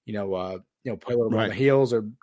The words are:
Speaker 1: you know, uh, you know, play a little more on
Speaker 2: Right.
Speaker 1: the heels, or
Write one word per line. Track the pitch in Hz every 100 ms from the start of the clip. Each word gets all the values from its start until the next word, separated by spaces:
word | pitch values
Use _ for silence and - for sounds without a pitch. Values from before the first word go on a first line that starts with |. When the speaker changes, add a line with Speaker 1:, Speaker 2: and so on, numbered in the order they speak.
| -
Speaker 1:
you |
know, | 104 98
uh, | 95 92 92 - _
you | 127
know, | 104
play | -
a | 120
little | 113
more | 110
on | 113
Speaker 2:
Right. | 107
Speaker 1:
the |
heels, | 135 135 131
or | 117 107 117